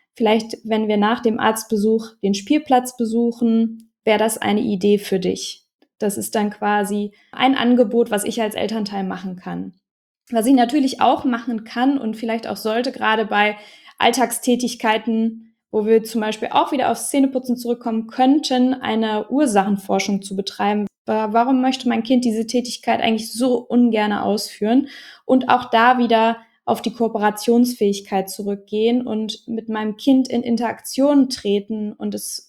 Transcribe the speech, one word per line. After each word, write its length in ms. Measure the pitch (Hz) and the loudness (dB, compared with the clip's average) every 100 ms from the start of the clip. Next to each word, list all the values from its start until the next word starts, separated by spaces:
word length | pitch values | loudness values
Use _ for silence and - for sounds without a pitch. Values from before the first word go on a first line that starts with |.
| _ | _
vielleicht, 440 | - 214 226 220 - | -2 2 2 0 -8
wenn 240 | 214 220 214 | -4 -2 0
wir 100 | 208 | 2
nach 240 | 208 247 | 2 2
dem 200 | 233 214 | 0 2
Arztbesuch 720 | - 220 - 214 214 220 220 - | 0 0 -2 0 2 2 -2 -4
den 120 | 196 | -2
Spielplatz 600 | 196 - 294 302 254 247 - | -2 0 0 2 2 2 -4
besuchen, 960 | 226 226 233 233 233 226 226 226 - _ | -2 0 0 0 2 2 0 -4 -16 _
wäre 140 | - 208 | 0 2
das 200 | 220 220 | 2 0
eine 220 | 214 208 | -2 0
Idee 380 | 220 202 202 208 | 0 0 2 2
für 200 | - 190 | 2 -2
dich?“ 460 | 180 - - - _ _ _ _ | -2 -4 -8 -14 _ _ _ _
Das 180 | 208 202 | -4 -4
ist 200 | 202 226 | -4 -2
dann 140 | 208 | -2
quasi 600 | 202 208 208 196 208 208 - _ | -2 -2 0 0 -2 -4 -10 _
ein 240 | - 254 269 | -2 0 2
Angebot, 560 | 240 247 226 226 233 | 4 4 4 2 0
was 100 | 208 | 0
ich 180 | - 226 | -2 -2
als 140 | 214 | -4
Elternteil 480 | 214 - 220 202 202 | -2 -4 -4 -4 -4
machen 320 | 190 185 185 | -6 -6 -8
kann. 400 | 180 185 175 190 - _ _ _ _ _ | -10 -10 -10 -10 -14 _ _ _ _ _
Was 160 | 233 220 | 0 4
ich 80 | |
natürlich 460 | 269 240 302 262 - | 4 4 2 0 2
auch 240 | 233 262 | 2 2
machen 400 | 277 240 254 226 | 0 -2 -4 -8
kann 340 | 220 233 262 285 | -6 0 0 0
und 180 | 220 220 | -2 -6
vielleicht 300 | 226 226 226 | -6 -6 -6
auch 100 | 202 | -6
sollte, 360 | 214 220 247 | -4 -4 -4
gerade 340 | - 214 220 220 | -4 0 0 0
bei 300 | 208 208 208 - - - - | 2 0 -2 -12 -20 -20 0
Alltagstätigkeiten, 1600 | 226 240 240 - - 247 247 - 226 220 220 220 226 226 - _ _ | 2 2 0 -2 -2 0 -2 -2 -2 -2 -2 -2 -2 -4 -14 _ _
wo 120 | 214 | -4
wir 200 | 214 226 | 2 2
zum 160 | 226 240 | 2 -2
Beispiel 280 | 214 220 - | -4 -4 -2
auch 180 | - 339 | 0 0
wieder 220 | 285 - | 0 -2
aufs 180 | - - | -2 -2
Zähneputzen 460 | 285 269 - 254 240 | 0 2 0 -4 -4
zurückkommen 500 | 233 240 247 220 226 | -4 -6 -4 -4 -4
könnten, 680 | - 262 294 302 254 254 | 2 4 4 2 2 2
eine 540 | 254 - 220 220 214 214 | 0 -2 -2 0 -2 -2
Ursachenforschung 920 | 262 294 202 196 196 - 196 196 196 | 0 2 4 2 0 0 -2 0 -4
zu 140 | 196 196 | -4 -6
betreiben. 500 | 196 - 202 208 202 - - | -8 -4 -2 -2 -4 -8 -4
Wa-, 260 | 220 220 | -2 0
warum 280 | 220 240 262 | 2 2 2
möchte 280 | 254 254 247 | 2 0 -2
mein 140 | 226 | -2
Kind 220 | 226 254 | 2 2
diese 220 | 240 220 220 | 2 -2 -2
Tätigkeit 540 | 254 247 - - 226 | -2 -4 -6 -2 -2
eigentlich 320 | - 220 226 | 0 -2 -4
so 260 | 214 254 240 | -4 0 0
ungerne 640 | - 240 240 214 208 208 | 0 2 2 2 0 -2
ausführen? 640 | 202 208 - - 208 247 277 - - - | -2 -2 -6 -6 0 0 0 -8 -20 -14
Und 240 | - 262 262 | 0 0 2
auch 220 | 247 247 | 0 2
da 280 | 226 233 254 | 4 4 4
wieder 400 | 233 226 226 226 - _ | 2 2 2 0 -8 _
auf 160 | - 214 | -4 -4
die 120 | 240 | -4
Kooperationsfähigkeit 1400 | 208 226 226 208 208 - 233 247 247 202 196 - 196 190 | -2 -2 0 0 0 2 4 4 2 0 0 -2 -4 -4
zurückgehen 760 | - 202 202 - 214 226 240 240 | -6 -6 -8 -6 -2 2 0 -2
und 400 | 220 220 220 - | -6 -6 -10 -10
mit 220 | 226 226 | -10 -6
meinem 280 | 214 214 214 | -6 -6 -2
Kind 320 | - 262 254 | 2 2 2
in 140 | 240 | -2
Interaktion 840 | 240 233 233 - - - 277 285 269 | -2 -2 -2 -6 -8 0 2 4 2
treten 640 | - 208 202 202 220 208 | 0 -2 -2 -2 -6 -8
und 220 | - 208 | -8 -8
es 340 | 208 - - | -8 -10 -14